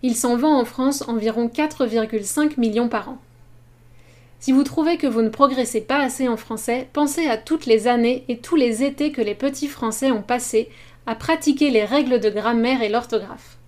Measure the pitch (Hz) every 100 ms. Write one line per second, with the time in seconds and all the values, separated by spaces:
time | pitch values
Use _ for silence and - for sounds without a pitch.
0 | 254 233 247 240 302 294 226 - 262 277
1 | - 233 214 220 233 233 - - 247 226
2 | 220 220 196 - 302 294 233 214 240 226
3 | 202 262 - - - - - _ - -
4 | - - - - - 262 277 - 311 339
5 | 285 226 226 220 277 262 233 220 214 285
6 | 269 - 262 220 - 220 - 240 254 -
7 | 294 285 320 220 - 320 254 220 214 240
8 | 233 254 - 240 - 330 247 220 277 277
9 | 294 294 208 208 277 269 285 - 226 214
10 | 269 233 196 240 240 220 233 - - -
11 | - 185 - 320 311 277 294 233 208 269
12 | 254 247 208 202 214 233 233 262 220 220
13 | 233 220 196 - - -